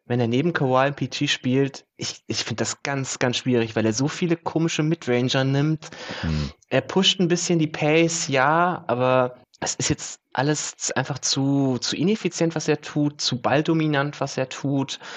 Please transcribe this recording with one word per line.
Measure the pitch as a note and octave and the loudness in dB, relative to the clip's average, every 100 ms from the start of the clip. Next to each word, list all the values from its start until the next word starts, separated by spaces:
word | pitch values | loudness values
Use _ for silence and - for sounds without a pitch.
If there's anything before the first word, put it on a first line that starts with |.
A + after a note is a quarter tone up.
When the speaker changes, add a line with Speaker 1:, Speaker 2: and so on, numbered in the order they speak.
| - | -4
Speaker 1:
wenn | B2 | 0
er | A#2 | 0
neben | B2 E3+ | 0 0
Kawhi | E3 C3+ B2+ C#3 | 0 2 2 2
und | C#3+ | 0
P | C3 | -6
G | - C#3+ | -2 -2
spielt, | - B2+ C3 C#3 - - - | -2 0 2 2 -2 -18 -12
ich, | A2+ - - | -10 -10 -8
ich | A2 | -6
find | - A2+ | -4 -2
das | A2+ - | -4 -4
ganz, | - C#3 C3 - | -4 -4 -4 -2
ganz | B2+ A#2 | 0 0
schwierig, | C3+ A#2+ A2+ | 2 2 2
weil | A2+ A2 | 0 0
er | |
so | A2 D3 | 2 -2
viele | - F3 E3+ | 0 -2 -2
komische | - D#3+ E3 - | -2 0 0 0
Midranger | D3+ E3 - B2 B2+ C3+ | 0 0 0 2 2 2
nimmt. | C3+ C#3 D3+ D#3 - - - - | 2 2 2 0 -6 -14 -12 -6
Speaker 2:
Hm. | E2 D2+ C#2+ - - | -2 -2 -4 -8 -2
Speaker 1:
Er | B2+ | -2
pusht | - F#3+ G3 - | 0 2 2 2
ein | E3+ | 2
bisschen | F3 - E3+ | 2 2 2
die | D#3 | 0
Pace, | - D3+ D#3+ E3 E3 - | 0 2 4 4 0 0
ja, | C3+ C#3 E3 F3+ E3+ - | 2 4 4 2 0 -2
aber | B2 B2+ B2+ B2 - _ - | 0 4 4 2 -2 _ -10
es | - - | -6 -4
ist | - | -2
jetzt | D3 - - _ | -2 -6 -14 _
alles | - C#3+ D3+ - - | -2 0 0 -4 -8
z-, | - B2 | -6 -4
einfach | C3 C3 | -4 -4
zu, | - C#3 C3+ C#3 C3+ B2 | -2 0 2 2 2 0
zu | - - | -2 0
ineffizient, | F3 A3 F3 - E3 | 0 0 -2 0 0
was | D#3+ D3+ | 0 0
er | D3 | -2
tut, | - D3+ D3 D3 | -2 -2 -2 -2
zu | - C#3+ | -4 -2
balldominant, | G#2+ C#3 D#3 E3 D#3 C#3+ C#3+ - | 0 2 2 2 2 0 -2 -4
was | C3+ - | -6 -4
er | C3 | -6
tut. | - C#3 C#3 C3 - - | -4 -2 0 -2 -6 -12